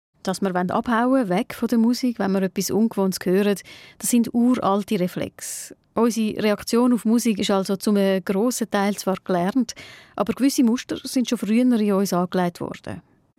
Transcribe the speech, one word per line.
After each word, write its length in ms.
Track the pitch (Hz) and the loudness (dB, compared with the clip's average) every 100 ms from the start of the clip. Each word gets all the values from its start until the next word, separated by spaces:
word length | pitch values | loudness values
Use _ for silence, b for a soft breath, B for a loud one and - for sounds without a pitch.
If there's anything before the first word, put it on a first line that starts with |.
| _ _ | _ _
Dass 180 | - 185 | -6 -4
wir 120 | 196 | -2
abhauen 580 | 180 180 - 233 226 247 | -2 -2 -2 -2 0 2
wollen, 180 | 269 214 | 2 2
weg 240 | 175 247 | -2 -4
von 160 | - 226 | -6 -2
der 80 | 240 | 2
Musik, 420 | 226 240 254 233 | 2 2 -2 -2
wenn 140 | 196 | -2
wir 80 | 196 | 0
etwas 280 | 185 196 180 | -2 -2 -2
Ungewohntes 500 | - 226 - 190 185 - | 0 0 0 -2 -2 0
hören, 300 | 185 208 196 - B B B | 2 2 0 -6 B B B
das 100 | - | 0
sind 240 | 240 220 | 2 2
uralte 680 | 240 240 247 - 196 202 214 | 2 2 2 2 0 0 -2
Reflexe. 760 | 180 - - - - - - - _ - | -2 -4 -8 -8 -12 -12 -14 -18 _ 0
Unsere 460 | 233 226 214 - | 0 2 -2 0
Reaktion 480 | 214 208 - 226 247 | 0 0 0 2 4
auf 140 | 240 220 | 2 2
Musik 340 | 233 233 196 | 2 2 0
ist 120 | 208 | 2
also 260 | 196 190 196 | 0 0 -2
zum 180 | - 202 196 190 185 | 2 2 2 0 0
grossen 440 | 190 240 233 220 | 0 0 -2 -2
Teil 260 | 208 196 202 | 0 0 -2
zwar 180 | - 185 | -2 -4
gelernt, 520 | - 185 175 262 233 - B B B B | -2 -2 0 0 -2 -4 B B B B
aber 160 | 208 | -4
gewisse 280 | - 262 - 240 | 0 0 4 2
Muster 320 | 247 - 320 | 2 -4 -10
sind 280 | - 269 233 | -4 -2 -2
schon 80 | 233 | -2
früher 240 | 202 220 | 0 2
in 320 | 254 233 208 | 4 2 2
uns 180 | 196 202 | 2 2
angelegt 480 | 180 180 185 175 175 | 0 0 0 -2 -4
worden. 420 | - - - - - _ _ | -10 -10 -12 -14 -16 _ _